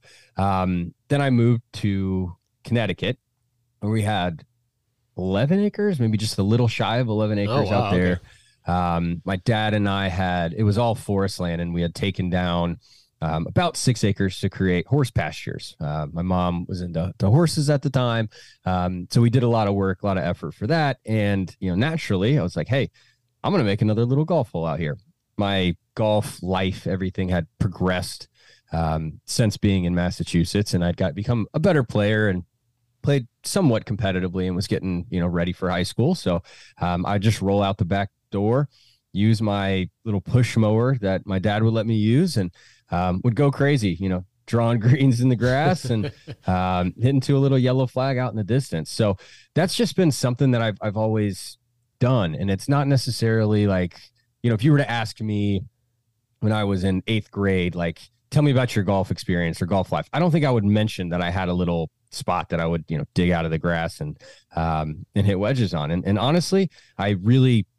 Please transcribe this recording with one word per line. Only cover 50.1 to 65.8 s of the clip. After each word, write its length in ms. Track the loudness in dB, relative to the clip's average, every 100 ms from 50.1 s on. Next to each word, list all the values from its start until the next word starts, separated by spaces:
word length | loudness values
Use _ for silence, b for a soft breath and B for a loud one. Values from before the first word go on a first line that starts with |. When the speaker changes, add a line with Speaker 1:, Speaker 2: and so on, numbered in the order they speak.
Speaker 1:
something 400 | 2 0 2 2
that 100 | 4
I've, 160 | 2 -2
I've 160 | -4 -2
always 600 | 0 2 0 -2 -10 -20 _ _ _ 0
done. 360 | 2 4 2 0
And 160 | -2
it's 180 | -2 2
not 180 | 2 4
necessarily 800 | 2 0 -2 0 2 2 4 4
like, 340 | 2 -2 -6 -20 _ _ _
you 60 | 0
know, 60 | 2
if 80 |
you 80 | 4
were 80 | 4
to 100 | 2
ask 320 | -2 -4 -6
me 400 | -4 0 0 0 -4 _ _ _ _ _ _ _
when 120 | 0
I 120 | 0
was 200 | 0 0
in 200 | 0 0 0
eighth 240 | -2 -2
grade, 460 | -2 0 2 0 -2
like, 240 | -4 -6 -14 _ _
"Tell 100 | 2
me 80 | 4
about 260 | 2 0 0
your 80 |
golf 280 | 0 0 0
experience 500 | -4 -2 -2 -2 -2
or 60 | -2
golf 240 | -2 -2
life," 180 | -4 -4
I 60 | -2
don't 120 | 2
think 140 | 2 2
I 40 |
would 140 | 2
mention 460 | 2 2 0 -4 -4
that 120 | -2
I 80 | -2
had 180 | -2 -2
a 60 |
little 380 | 0 0 -2 -4 _ _
spot 400 | -10 -4 -4 -2
that 100 | -2
I 60 | -2
would, 180 | -2 -4
you 100 | -6
know, 80 | -4
dig 160 | 0 2
out 160 | 2 0
of 60 |
the 80 | -2
grass 420 | -2 -2 -4 -6
and, 180 | -10 -12 B B B -4
um, 500 | -2 -2 -4 -8 -6
and 140 | 0 0
hit 120 | 2
wedges 360 | 0 0 0
on. 160 | -2